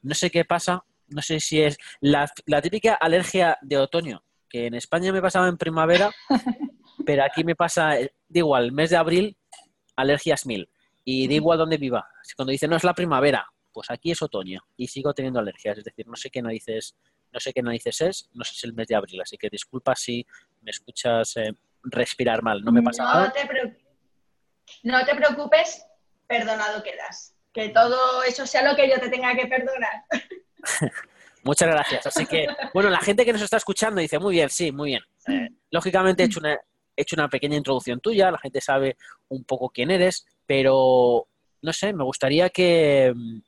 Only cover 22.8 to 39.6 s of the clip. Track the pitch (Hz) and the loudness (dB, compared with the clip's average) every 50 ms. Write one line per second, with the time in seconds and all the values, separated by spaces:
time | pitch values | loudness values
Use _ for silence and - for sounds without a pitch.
22.8 | 117 120 117 - - 127 139 170 196 214 - 285 277 - 269 262 247 214 - _ | 4 2 -2 -2 0 2 4 4 2 2 0 -4 -6 -4 -4 -4 -4 -6 -10 _
23.8 | _ _ _ _ _ _ _ _ _ _ _ _ _ _ _ _ _ _ - _ | _ _ _ _ _ _ _ _ _ _ _ _ _ _ _ _ _ _ -20 _
24.8 | _ 233 254 254 254 285 294 294 302 294 240 285 294 - 302 320 339 330 - - | _ 0 0 2 2 2 0 2 2 0 0 0 2 4 4 4 4 2 -4 -14
25.8 | - _ _ _ _ _ _ _ _ _ 240 233 226 220 220 214 214 214 214 214 | -20 _ _ _ _ _ _ _ _ _ -2 -2 0 -2 -2 -2 -2 -4 -4 -6
26.8 | 202 196 - - - - - - - - _ _ _ _ _ 226 214 208 214 220 | -8 -10 -12 -12 -14 -14 -14 -16 -20 -20 _ _ _ _ _ -8 -8 2 4 4
27.8 | 233 240 247 254 262 262 254 254 254 254 240 285 269 - - 247 269 285 269 - | 6 6 4 2 2 2 2 0 0 -2 -2 -4 -8 -2 0 2 2 2 4 4
28.8 | 269 262 262 247 247 240 254 254 254 247 247 254 254 - 262 254 - 262 262 254 | 4 4 4 2 0 -4 -4 -2 -2 -2 0 -2 -2 -2 -2 -2 -2 -4 -6 -4
29.8 | 233 202 - 214 _ _ - - - _ 370 359 _ _ _ _ - - - - | -6 -6 -8 -10 _ _ -6 -6 -6 _ -20 -20 _ _ _ _ -10 -8 -4 -4
30.8 | 156 127 - - - _ _ _ - - _ _ _ 135 147 - 175 165 160 151 | -4 -4 -6 -10 -16 _ _ _ -20 -20 _ _ _ -2 2 2 4 4 4 2
31.8 | 139 - 139 123 - 139 - 320 262 - - 160 151 143 147 - - - - 185 | 0 0 -4 -4 -6 -4 -4 -4 -2 0 -2 -2 -2 -2 -4 -8 -10 -4 0 2
32.8 | 196 202 185 170 - 202 202 208 247 226 233 208 208 196 - 220 - - 196 - | 2 4 2 2 2 2 2 4 4 2 2 0 0 0 0 -2 0 -2 -2 0
33.8 | 214 220 214 185 160 147 - 147 180 202 185 165 151 139 - - - - 135 139 | 0 0 0 0 -2 0 -2 -2 0 2 2 2 2 2 0 -2 -4 -4 -4 -4
34.8 | 147 143 131 113 - _ _ _ _ - 269 - - - - _ _ _ - 165 | -4 -4 -4 -4 -6 _ _ _ _ -4 -4 -4 -4 -8 -14 _ _ _ -4 -2
35.8 | - 185 175 190 185 190 185 180 185 - 202 165 151 151 147 - - _ _ _ | -2 2 2 4 4 4 4 4 2 2 2 -2 -2 -2 -2 -4 -6 _ _ _
36.8 | _ _ _ - 143 - - 160 147 143 - 127 - 143 147 147 139 135 135 127 | _ _ _ -6 -4 -2 0 -2 -2 -2 -2 -2 -2 -2 -2 -2 0 -2 -2 -2
37.8 | - 127 120 123 - 214 233 202 196 185 170 - - 139 - 135 - - 139 135 | -2 -4 -8 -4 -2 0 2 4 4 4 2 -2 -8 -6 -6 -6 -2 0 0 0
38.8 | 135 135 127 _ - - - _ _ _ 135 131 123 - 131 131 | 0 -2 -4 _ -16 -20 -20 _ _ _ -12 -12 -6 -6 -6 -4